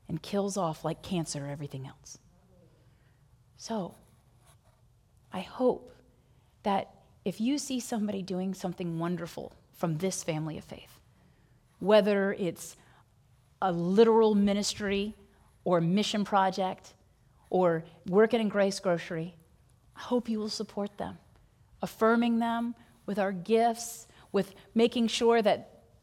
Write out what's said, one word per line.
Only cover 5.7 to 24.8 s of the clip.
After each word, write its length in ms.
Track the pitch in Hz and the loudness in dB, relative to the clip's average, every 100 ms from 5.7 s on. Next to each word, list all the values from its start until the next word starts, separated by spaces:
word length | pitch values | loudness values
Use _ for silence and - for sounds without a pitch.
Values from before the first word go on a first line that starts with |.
| - - - _ _ _ _ _ _ | 0 -6 -20 _ _ _ _ _ _
that 420 | 208 196 - - _ _ | -2 -2 -4 -14 _ _
if 140 | - 180 | -8 -4
you 200 | 233 285 | -2 -2
see 200 | - 254 | -4 -6
somebody 440 | - 233 208 196 | -4 -4 -4 -4
doing 320 | 185 185 190 | -6 -4 -4
something 440 | 190 180 175 175 165 | -6 -8 -6 -6 -4
wonderful 540 | 170 175 165 - - - _ | -4 -4 -8 -10 -14 -16 _
from 260 | - 170 156 | -6 -4 -2
this 260 | 190 - | -4 -4
family 320 | - 156 156 147 | -4 -4 -4 -10
of 80 | |
faith, 320 | - - - - _ _ _ _ _ _ _ - | -14 -18 -20 -20 _ _ _ _ _ _ _ -6
Whether 540 | 185 214 202 202 196 | 4 4 6 2 0
it's 440 | - 175 - - - _ _ _ _ _ _ _ - | -2 -4 -6 -12 -20 _ _ _ _ _ _ _ -4
a 100 | 190 | -2
literal 640 | 170 175 196 226 226 220 | 0 2 6 6 8 6
ministry 800 | 202 202 202 202 - 202 196 208 - - _ _ _ | 4 2 0 -2 -4 -4 -2 -4 -8 -20 _ _ _
or 160 | 185 180 | 0 2
mission 440 | 165 196 202 214 | 2 2 0 -2
project 680 | 196 196 190 185 190 - - - _ _ _ _ - | 2 2 2 0 -4 -4 -14 -20 _ _ _ _ -2
or 340 | 185 180 160 165 - - | 2 4 2 -4 -14 0
working 320 | 190 220 233 | 4 6 4
in 80 | 214 | 0
Grace 320 | 202 196 196 | 2 0 0
Grocery, 540 | 190 170 - 165 170 - _ _ _ _ _ - | 0 -2 -2 -8 -8 -12 _ _ _ _ _ -14
I 40 | |
hope 280 | - 247 226 | -2 -2 0
you 100 | 220 | -4
will 100 | 214 | -4
support 480 | - 208 - 202 - | -6 -8 -8 -8 -8
them, 200 | 185 175 _ _ _ _ _ - | -12 -12 _ _ _ _ _ -12
affirming 560 | 185 - 220 233 240 233 | -10 0 2 4 2 0
them 360 | 233 233 240 - - _ - | 0 -2 -6 -8 -16 _ -8
with 120 | 208 | -2
our 140 | 196 | -2
gifts, 720 | 185 170 226 233 226 - - - - - | -2 0 2 4 0 -8 -14 -18 -20 -4
with 220 | 202 190 - - | -2 -2 -6 -4
making 340 | 226 | 2